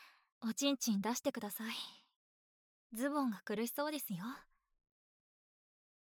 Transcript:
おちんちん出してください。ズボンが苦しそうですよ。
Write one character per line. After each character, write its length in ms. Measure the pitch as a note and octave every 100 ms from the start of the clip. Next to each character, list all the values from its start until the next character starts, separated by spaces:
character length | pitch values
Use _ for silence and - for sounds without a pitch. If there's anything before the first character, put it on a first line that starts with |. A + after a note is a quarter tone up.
| - - _ _ A3+
お 40 |
ち 180 | A3 C#4
ん 40 | C#4
ち 180 | -
ん 60 | G3+
出 140 | G3+
し 80 | B3
て 100 | C#4+
く 80 | A#3+
だ 100 | G#3
さ 200 | - A3
い。 40 | A#3 - - _ _ _ _ _ _ _ _ _
ズ 140 | A3 C4+
ボ 160 | D4
ン 60 | C4
が 100 | G3+
苦 220 | - G#3 A#3
し 60 |
そ 120 | - D4
う 60 |
で 60 | D4+
す 120 | -
よ。 120 | E3+ G#3 C#4 - _ _ _ _ _ _ _ _ _ _ _ _ _ _ _